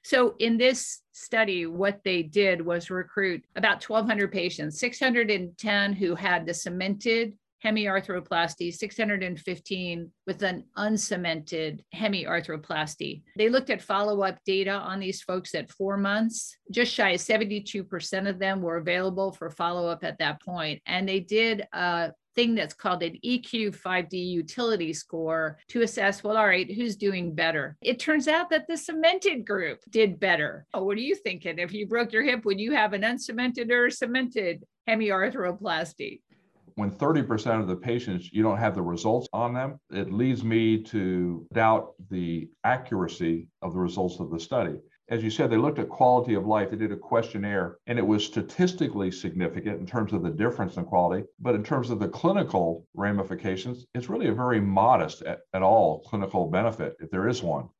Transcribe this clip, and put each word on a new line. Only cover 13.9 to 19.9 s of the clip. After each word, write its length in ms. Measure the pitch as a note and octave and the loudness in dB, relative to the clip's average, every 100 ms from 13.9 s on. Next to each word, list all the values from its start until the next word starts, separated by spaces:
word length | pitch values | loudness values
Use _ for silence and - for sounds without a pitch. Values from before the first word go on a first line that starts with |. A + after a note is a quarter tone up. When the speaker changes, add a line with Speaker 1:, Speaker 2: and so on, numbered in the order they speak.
| G3 G#3 G3+ F#3+ F#3 - | 0 2 2 0 -2 0
Speaker 1:
data 240 | F#3+ F#3+ | 0 2
on 280 | G3+ F3 F#3+ | -2 -4 -6
these 220 | F#3+ F#3 | -4 -6
folks 340 | - F#3 F3+ | -4 -6 -4
at 160 | D#3+ - | -6 -6
four 280 | - G3 G3 | -4 -2 0
months. 580 | G3 G#3 A3+ A3+ - - - | 2 2 0 -2 -10 -14 -6
Just 200 | G3+ A#3 | 0 0
shy 200 | - G3+ | 2 2
of 100 | F3 | 2
seventy-two 640 | - A3 G#3 G#3 G3+ G3+ | 2 0 0 -4 -6 -8
percent 420 | F#3 F3+ - F#3+ G3+ | -8 -8 -6 -4 -2
of 120 | F#3 | -2
them 240 | F#3+ F#3+ | -2 0
were 160 | E3+ E3+ | -2 -2
available 520 | E3 F3+ F#3+ F#3 F#3+ | 0 0 0 0 -2
for 180 | F3+ E3 | -4 -10
follow-up 540 | D#3 F3 F3 E3+ | -4 -2 0 -2